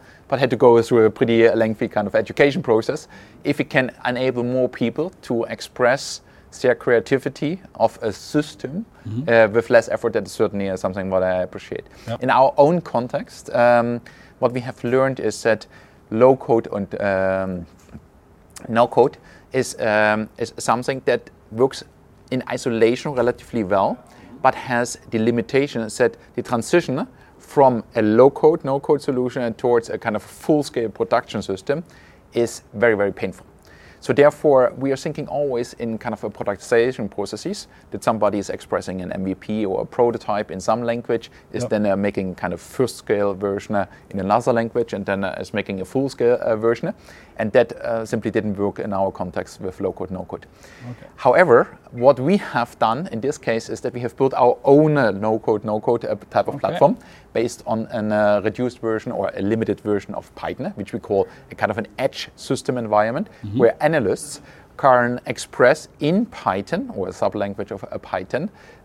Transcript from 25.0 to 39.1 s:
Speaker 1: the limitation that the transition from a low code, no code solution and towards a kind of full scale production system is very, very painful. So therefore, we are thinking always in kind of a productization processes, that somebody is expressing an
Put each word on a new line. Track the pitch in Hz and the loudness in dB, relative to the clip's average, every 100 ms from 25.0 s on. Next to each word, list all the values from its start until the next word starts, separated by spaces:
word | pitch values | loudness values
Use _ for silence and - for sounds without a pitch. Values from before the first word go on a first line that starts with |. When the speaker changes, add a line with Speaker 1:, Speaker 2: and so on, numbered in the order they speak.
| - | -6
Speaker 1:
the | 113 | -2
limitation | 110 117 - 135 143 120 107 - | 0 0 0 0 0 -4 -6 0
that | 120 - - | 0 0 -14
the | - | -10
transition | 117 120 - 175 165 135 233 - - - | -4 -4 0 0 0 -6 -6 -12 -20 -20
from | - - 135 120 - 117 | -4 4 4 4 -4 0
a | |
low | 107 110 135 | 2 6 6
code, | - 156 170 | 6 2 2
no | 139 139 | -2 -4
code | - 147 | 0 -2
solution | - 127 123 131 | 0 -2 -2 -2
and | 120 110 | -4 -2
towards | 123 120 113 | 2 2 0
a | 104 | -6
kind | 117 104 | -4 -4
of | |
full | - - - 151 | -6 -10 0 0
scale | 139 - 113 | 2 -2 -4
production | - 113 120 - 107 | -4 0 0 0 -8
system | - 95 - 143 - - - - _ | -6 -6 -4 -6 -6 -20 -20 -20 _
is | 120 117 - - | -2 -2 -4 -12
very, | 113 120 | 0 2
very | 104 101 | 4 0
painful. | 95 98 87 - - - - - - | -2 -8 -8 -20 -20 -20 -20 -20 -14
So | - | -4
therefore, | 131 147 - 151 135 127 - | 4 4 4 2 4 4 0
we | 135 | -4
are | 135 | -4
thinking | 165 151 147 | -6 -8 -8
always | 139 147 120 120 | -4 -2 -4 -6
in | - 120 113 | -8 -8 -6
kind | 123 | -8
of | 107 | -8
a | 107 | -8
productization | - 113 98 - 117 117 131 104 | -8 -6 -6 0 2 2 -2 -8
processes, | - 101 104 170 202 - - - | -6 -8 -8 -8 -10 -12 -20 -14
that | 104 | -6
somebody | - 110 104 104 | -2 0 0 0
is | 98 | -6
expressing | - - 98 98 92 | -10 -4 -6 -4 -8
an | 90 | -8